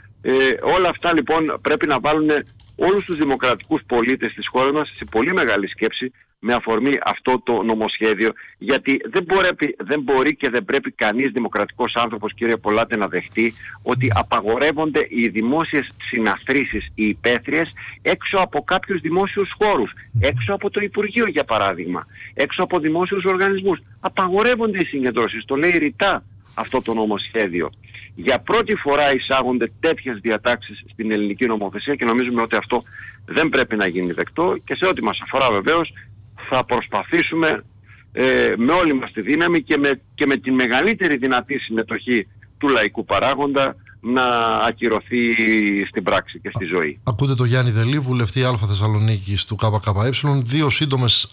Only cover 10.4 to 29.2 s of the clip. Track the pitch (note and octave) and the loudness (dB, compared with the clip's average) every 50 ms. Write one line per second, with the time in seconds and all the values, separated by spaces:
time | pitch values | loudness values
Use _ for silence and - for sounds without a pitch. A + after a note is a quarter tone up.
10.4 | C#3+ B2 A2+ A#2+ G2 - C#3+ C#3 B2+ C3 - - A#2 G#2+ G#2 B2 C#3 C3 G#2 B2+ | -2 0 0 -2 -2 0 -2 -2 -2 -4 -4 -2 0 0 0 0 -2 0 -2 -2
11.4 | A#2 G2+ - G#2 G2+ - - - B2 A#2 - A#2+ A#2 A2+ A2+ G#2 G#2 G#2 - - | -4 -2 0 -2 -2 -2 -2 -4 -4 -2 0 -2 -2 -2 -2 -6 -6 -8 -4 -2
12.4 | A#2 A#2 A2+ A2 - G#2 G#2+ A2 A#2 - A#2 G#2+ G2+ F2+ F#2 F2+ - - - A2 | 0 0 0 0 0 0 2 2 2 0 0 -2 -2 -2 -4 -6 -6 -4 -2 -2
13.4 | A#2 A#2 A2 - - - - - - A#2+ B2+ B2 B2 A2+ G#2 A2+ - - B2 A2+ | 0 0 -2 -6 -14 -20 -18 -8 -4 -2 -2 0 0 2 2 0 0 0 -2 0
14.4 | G2 G#2+ A2+ B2 C#3+ D#3 D3 D3+ D#3 D#3 C3+ D3+ - - - A#2+ A#2 A2 F#2 A2 | 2 0 2 2 2 2 2 0 -2 0 0 0 0 0 0 0 0 0 0 0
15.4 | G#2+ A#2+ C#3+ D#3+ D#3+ - D#3 C#3+ B2 - - - - - B2+ A#2 A2 G#2 F#2+ - | 0 0 0 0 0 0 -2 -2 -4 -4 -12 -14 -10 -6 -4 -2 0 0 0 -2
16.4 | - - C3+ C#3+ B2+ - - G#2 - - - - A2 G#2+ G2+ - - A#2 B2 A#2 | -2 -2 0 0 0 -2 -6 -8 -8 -8 -4 0 0 0 0 0 0 0 0 0
17.4 | - C#3+ C#3+ D#3+ E3 D#3 - - - - - - - D3+ F#3+ - - - G3+ F#3+ | -2 -2 -2 -2 -2 -4 -6 -14 -18 -18 -18 -6 -2 -2 -2 -2 -2 -2 0 0
18.4 | F3+ - - D3 - - F#3 F#3+ - - F#3+ E3 D3+ E3 E3 F#3 G3+ G3 - G#3 | 0 0 -2 -4 -2 0 -2 -2 -2 -4 -6 -4 -2 0 0 0 0 0 -2 -4
19.4 | G3 - - - G#3 G#3 F#3+ C#3 G#2 - - - - - - A2+ A#2+ C#3 - B2 | -4 -4 -2 0 2 2 2 2 0 -2 -6 -14 -18 -4 -2 0 2 2 0 0
20.4 | A2+ - G3+ G3 - G3+ - G#3 G#3 G3 - G#3 G#3+ G#3 G3+ A#3+ A3+ G3+ - D3+ | -2 -2 -2 -2 -2 -2 -2 -2 -4 -2 -2 -2 -2 0 0 0 0 0 0 -2
21.4 | C#3 - A2+ G#2 G2 G2 F#2 E2+ E2 F2 F2 E2+ - - - - - - - - | 0 0 0 2 2 0 0 -2 -6 -6 -6 -6 -8 -10 -18 -20 -20 -10 -4 -2
22.4 | C#3 C#3 - - F#3 - F3 E3+ D3+ D#3 D#3 E3+ F#3 F3+ G3 F#3+ F3 F#3+ F#3+ F3+ | -2 -2 0 -2 -2 0 0 0 0 0 0 0 0 0 -2 -2 0 0 0 2
23.4 | G3 G3 G3 F#3+ F#3+ G3 E3 - - - - - - F#3+ - G3+ F#3 F3+ F#3 G3+ | 2 0 0 0 0 0 -2 -2 -6 -14 -16 -8 -8 -4 -2 0 0 2 2 2
24.4 | A3 A#3+ B3 A3 A3+ G#3+ F#3+ F#3 D#3+ - D3 C#3 B2+ B2 A2+ A#2+ A2+ G2+ - A2+ | 4 2 2 2 0 -2 0 -2 -2 -2 -2 -2 -2 0 2 0 0 0 -2 -6
25.4 | A2 - C#3 C#3 D#3+ F3 F3 E3 D3+ C#3+ - - G3 G3 E3 G#2 - - - - | -6 -4 -2 2 2 2 2 2 0 0 0 0 0 0 0 0 -4 -12 -20 -20
26.4 | - - - - A2 - - B2+ - A2+ A2+ A2+ A2 G#2+ G#2 F#2+ - - - A2+ | -20 -12 -8 -8 -6 -2 -2 -2 -2 0 0 0 0 0 0 -2 -4 -4 -2 -2
27.4 | G#2 F#2 E2+ F2 D#2 - - - - - - - - - - - E2+ - B2+ A#2+ | -2 0 0 -2 -4 -4 -6 -14 -20 -20 -20 -20 -20 -18 -16 -6 -2 0 0 0
28.4 | - - F#3+ A#3 A3 G#3+ G#3 - - C#3+ C#3 D3 D3 C#3+ C3+ B2+ | 0 0 0 0 2 0 -2 -2 0 0 2 4 4 4 2 2